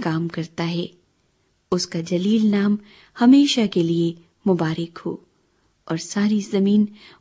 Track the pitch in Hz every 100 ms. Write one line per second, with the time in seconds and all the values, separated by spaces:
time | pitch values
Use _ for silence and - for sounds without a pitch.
0 | 170 160 170 165 160 - 170 170 180 -
1 | _ _ _ _ _ _ _ 180 - 170
2 | 165 175 190 220 214 202 202 208 - -
3 | _ - 240 277 285 247 208 185 165 170
4 | 170 170 _ _ 202 180 160 165 165 -
5 | 170 - - _ _ _ _ _ - 165
6 | - 208 208 214 196 196 196 208 208 -
7 | - -